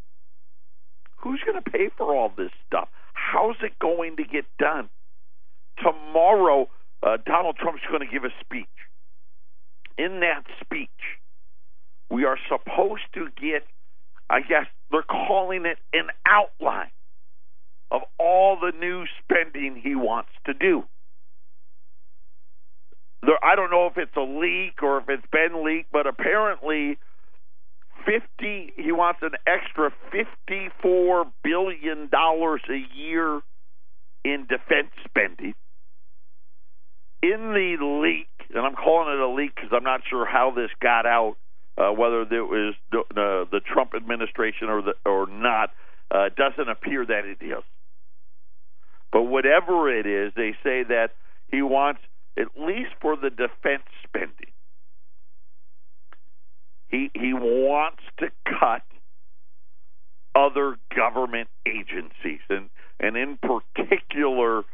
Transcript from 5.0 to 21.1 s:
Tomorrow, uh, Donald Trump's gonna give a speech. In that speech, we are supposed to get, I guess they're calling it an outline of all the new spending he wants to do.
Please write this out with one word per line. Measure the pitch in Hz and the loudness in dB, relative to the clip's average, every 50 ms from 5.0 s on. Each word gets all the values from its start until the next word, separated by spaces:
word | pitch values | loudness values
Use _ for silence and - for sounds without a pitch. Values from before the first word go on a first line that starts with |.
| - - - - - - - - - - - - - - - - | -6 -6 -6 -6 -6 -8 -6 -6 -6 -6 -6 -6 -6 -6 -4 2
Tomorrow, | - 170 156 156 156 156 156 165 165 185 220 202 185 165 143 139 127 - - - - - - - - | 2 2 2 2 -2 0 4 6 8 8 8 8 8 8 8 6 4 2 -2 -6 -6 -6 -4 0 2
uh, | - 110 113 - | 2 2 2 0
Donald | 151 156 170 180 170 151 | 2 2 4 4 2 0
Trump's | - - 170 156 131 - - | 0 -2 -2 -2 -2 -4 -2
gonna | 156 151 139 | -2 -2 -2
give | 123 123 139 123 | -2 -4 -4 -4
a | 127 104 - - | -4 -4 -6 -8
speech. | - 127 123 104 - - - - - - - - - - - - - - - - - - - - - - - - - - - | -6 -6 -6 -6 -6 -8 -8 -8 -8 -8 -8 -8 -8 -8 -8 -8 -8 -8 -8 -8 -6 -6 -6 -6 -6 -6 -8 -8 -6 -4 -4
In | 151 180 190 185 | -4 -4 -2 0
that | 175 170 156 143 135 - - - | 0 0 0 0 -4 -6 -8 -8
speech, | - - 160 151 131 - - - - - - - - - - - - - - - - - - - - - - - - - | -6 -4 -4 -4 -4 -6 -6 -8 -8 -8 -8 -8 -8 -8 -8 -6 -6 -6 -6 -6 -6 -6 -6 -6 -6 -6 -6 -6 -6 -2
we | 117 120 143 | 0 2 2
are | 135 131 - - - | 2 2 0 -2 -2
supposed | 147 - - - - - 190 196 214 208 - - - | -2 -2 -2 -2 0 2 2 2 2 -2 -6 -6 -6
to | 190 170 143 - - | -6 -6 -6 -6 -4
get, | 135 156 156 147 - - - - - - - - - - - - - - | -4 -2 -2 -2 -2 -4 -8 -8 -8 -8 -6 -6 -8 -8 -8 -6 -2 2
I | - 135 | 2 2
guess | - - 165 - - - - - - - 143 | 4 4 2 2 2 2 -4 -6 -4 0 0
they're | 156 156 | 0 2
calling | - - - - - 196 196 185 185 190 185 170 | 2 0 0 2 2 2 2 2 0 -2 -2 -2
it | 170 165 - - - - | -2 -4 -4 -4 0 0
an | 160 165 160 - - - | 0 0 0 -4 0 4
outline | 180 208 208 202 - - - - 143 107 101 85 - - - - - - - - - - - - - - - - - - - - - | 6 6 6 6 4 -2 -2 -2 0 0 -2 -4 -6 -6 -8 -6 -6 -6 -6 -6 -8 -8 -8 -6 -6 -6 -6 -6 -6 -6 -6 -6 -2
of | - 131 - - - - | -2 -2 -2 -2 -2 0
all | 165 170 180 185 190 196 196 | 4 6 8 8 8 8 6
the | 175 170 180 170 160 | 4 2 -2 0 0
new | 170 180 180 180 170 151 - - - | -2 -2 -2 -2 -4 -6 -6 -6 0
spending | - - 175 165 165 - 143 143 135 131 | 4 4 4 4 2 -2 -4 -4 -4 -4
he | 120 110 135 143 | -4 -4 -2 0
wants | 135 123 110 113 117 107 - - - - | 0 2 2 0 0 -2 -4 -6 -6 -4
to | - 135 | -4 -2
do. | 139 170 190 170 135 - - - - - - | 2 4 4 4 4 2 -4 -6 -6 -6 -6